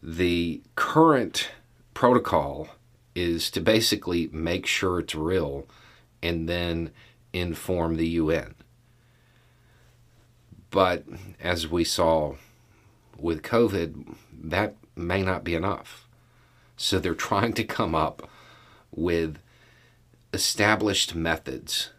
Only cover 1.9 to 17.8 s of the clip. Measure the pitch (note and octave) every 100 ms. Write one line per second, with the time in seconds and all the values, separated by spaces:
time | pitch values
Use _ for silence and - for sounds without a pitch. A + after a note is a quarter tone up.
1.9 | - B2 B2 - E2+ C#2+ C#2 D#2 - _
2.9 | _ _ - F2 E2 - - E2 A2 A2
3.9 | A2 - F2 D#2+ D#2 E2+ F2 - - F#2+
4.9 | F2+ E2 D#2 D#2+ F#2 D2+ C#2 C#2 - -
5.9 | - _ _ E2+ E2+ D#2+ F2 F2 E2 E2
6.9 | - - _ _ F2+ F2 D#2+ - F#2 E2
7.9 | E2 E2 E2 D#2 D#2+ C#2+ - - _ _
8.9 | _ _ _ _ _ _ _ _ _ _
9.9 | _ _ _ _ _ _ - - G2 F#2
10.9 | F2 - F2 F#2+ F2+ F2 F2 D#2+ F2 E2
11.9 | - E2 D#2+ D2 C#2 - _ _ _ _
12.9 | _ _ - D#2+ D#2+ - A#2 A#2+ G2 E2+
13.9 | - - - - D#2 D#2+ F2 G#2 - -
14.9 | - F2 F#2+ F#2+ F2+ E2+ E2 F#2 F#2+ -
15.9 | - _ _ _ _ _ _ _ - -
16.9 | F#2+ F2+ E2 - G2+ A#2 A2 G#2+ -